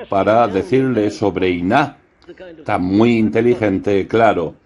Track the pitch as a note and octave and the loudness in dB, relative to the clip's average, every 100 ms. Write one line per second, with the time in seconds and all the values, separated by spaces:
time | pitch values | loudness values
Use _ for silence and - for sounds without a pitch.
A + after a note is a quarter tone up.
0 | - G2 G2 A2+ A2+ F#2+ F2+ C3 C3 A2+ | -4 0 2 2 2 0 0 0 0 0
1 | G#2 - G#2 F2+ F#2 F2 F2+ C3+ C#3 - | -2 0 -2 0 -2 -2 0 0 -2 -8
2 | _ _ - - F3 - - G2 F#2 G2+ | _ _ -20 -20 -20 -14 -6 -4 0 2
3 | A#2+ A#2 G#2+ A2+ A#2+ A#2+ G#2+ F#2 G2 G2 | 2 2 0 0 0 0 0 -2 -2 -2
4 | F2 A2+ A2 F2 D#2 - | 0 2 2 2 -4 -10